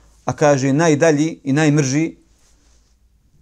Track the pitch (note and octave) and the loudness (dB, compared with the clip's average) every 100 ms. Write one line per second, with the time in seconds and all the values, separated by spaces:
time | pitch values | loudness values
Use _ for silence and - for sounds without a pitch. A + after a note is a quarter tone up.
0 | _ _ - B2+ D3 C#3+ C3+ C#3 E3+ C#3+ | _ _ -10 -2 0 2 0 0 2 2
1 | E3 D3 D#3+ E3 C#3 C#3 D#3+ D3 C3+ C#3+ | 2 2 -2 -6 -4 0 2 0 0 -2
2 | E3 - _ _ _ _ _ _ _ _ | -4 -8 _ _ _ _ _ _ _ _
3 | _ _ _ _ | _ _ _ _